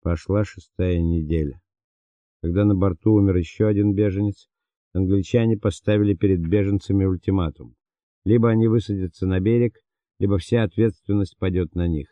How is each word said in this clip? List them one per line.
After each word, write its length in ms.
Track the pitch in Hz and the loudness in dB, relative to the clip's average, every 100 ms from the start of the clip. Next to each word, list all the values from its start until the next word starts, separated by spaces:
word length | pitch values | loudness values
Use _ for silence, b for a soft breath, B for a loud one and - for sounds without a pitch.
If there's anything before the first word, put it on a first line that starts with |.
Пошла 400 | 90 82 - 101 | -4 -6 -2 -2
шестая 580 | 104 - - _ 90 87 | -2 -8 -20 _ -2 0
неделя. 580 | 82 85 76 82 73 64 _ _ _ _ _ _ _ _ | 0 -2 -2 -2 -2 -8 _ _ _ _ _ _ _ _
Когда 240 | 85 87 104 | -4 0 2
на 100 | 98 | 2
борту 380 | 98 85 110 | 0 0 2
умер 240 | 107 98 90 | 4 4 2
ещё 300 | 82 - 107 | -2 -2 0
один 260 | 104 104 | 2 0
беженец, 540 | 98 104 95 104 101 _ _ _ _ _ | 2 0 0 -4 -6 _ _ _ _ _
англичане 640 | 92 95 98 92 120 113 110 | -4 0 0 0 0 0 0
поставили 560 | 107 - - 104 104 | -2 -4 -2 0 0
перед 260 | 95 101 92 | 0 0 0
беженцами 640 | 82 104 98 101 - 98 95 | 0 0 0 -2 -2 0 0
ультиматум: 720 | 90 - 98 82 - 58 60 _ _ _ _ - | -2 -2 -2 -2 -6 -20 _ _ _ _ _ 0
либо 240 | 117 117 | 2 2
они 180 | 110 113 | 2 2
высадятся 580 | 113 107 101 92 - 92 | 0 -2 -6 -6 -6 -2
на 140 | 95 | 0
берег, 400 | 95 117 120 - _ _ _ _ | 0 0 0 -4 _ _ _ _
либо 180 | 101 98 | -2 -2
вся 260 | - 120 | 0 -2
ответственность 760 | 107 - - - - 101 95 _ | -2 0 -2 -2 -4 -2 -2 _
падёт 360 | 95 90 87 | -4 -2 -4
на 140 | - 87 | -4 -2
них. 200 | 80 69 | -2 -6